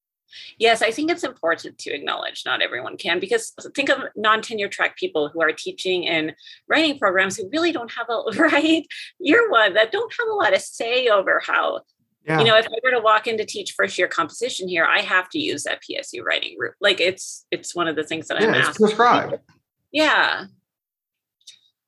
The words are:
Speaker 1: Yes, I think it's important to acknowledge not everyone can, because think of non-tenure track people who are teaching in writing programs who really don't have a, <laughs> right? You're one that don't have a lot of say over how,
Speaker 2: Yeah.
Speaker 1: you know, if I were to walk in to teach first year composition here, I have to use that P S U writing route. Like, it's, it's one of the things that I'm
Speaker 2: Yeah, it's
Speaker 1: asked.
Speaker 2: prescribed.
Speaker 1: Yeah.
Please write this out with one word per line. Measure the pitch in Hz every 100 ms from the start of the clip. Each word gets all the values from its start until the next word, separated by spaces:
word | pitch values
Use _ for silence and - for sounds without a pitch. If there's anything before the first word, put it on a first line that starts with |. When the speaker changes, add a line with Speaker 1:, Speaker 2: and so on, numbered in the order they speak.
| _ _ _ - - -
Speaker 1:
Yes, | 226 226
I | 220
think | 226 311
it's | 339
important | 269 - 165 160 - -
to | -
acknowledge | 143 156 - - - -
not | 127
everyone | 87 226 107 87
can, | 180 170
because | 190 226 - - - -
think | 277
of | 269 - -
non-tenure | 214 220 208 220 202
track | - 180 -
people | 180 156 147
who | 165
are | 160
teaching | 156 185 185 185 180
in | 165 165 156 - - - -
writing | 254 320 277
programs | 202 185 190 190
who | 190
really | 302 349
don't | 269 233
have | 240 233
a, | 226 -
<laughs> | 208
right? | 311 285 311 320 - - - -
You're | 269 466 453
one | 240 208
that | 180 -
don't | 403 466 -
have | 453
a | 415
lot | 320
of | 190
say | - - 233 247 240
over | 208 190 - -
how, | 170 156 - _ _ _ _ 147
Speaker 2:
Yeah. | 156
Speaker 1:
you | 226
know, | 220
if | 220
I | 226
were | 254
to | 247
walk | 214 214 240
in | 220
to | 220
teach | 214 190
first | - 196 -
year | 175
composition | - 160 - 247 - 185
here, | 170 160
I | 185
have | 196 185 180
to | 156
use | 117 143
that | - -
P | - -
S | -
U | -
writing | 85 - - -
route. | 120 -
Like, | 202 180
it's, | 175 185 - - -
it's | - - 175
one | 165
of | 151
the |
things | 151 160 -
that | 170
I'm | 220
Speaker 2:
Yeah, | 151
it's | 151
Speaker 1:
asked. | 151
Speaker 2:
prescribed. | 214 214 240 180 - - _ _ _ _ _
Speaker 1:
Yeah. | 285 302 208 147 80 196 _ _ _ _ _ _ _ _ _ - - _ _